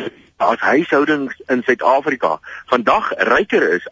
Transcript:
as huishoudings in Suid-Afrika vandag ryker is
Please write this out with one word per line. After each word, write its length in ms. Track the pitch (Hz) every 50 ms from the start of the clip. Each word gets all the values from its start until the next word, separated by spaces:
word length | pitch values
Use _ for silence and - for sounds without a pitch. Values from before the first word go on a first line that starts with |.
| 113 - - - - _ _
as 220 | _ - 104 117 -
huishoudings 760 | - 95 117 147 175 - 156 143 147 147 151 143 139 123 - - - -
in 140 | 131 123 113
Suid-Afrika 800 | - 123 - - 104 131 139 147 151 139 123 - 82 80 - - - - - -
vandag 460 | - 127 120 110 127 151 214 208 - -
ryker 460 | - - 110 120 147 208 - 254 196 143 - 90
is 140 | 87 - -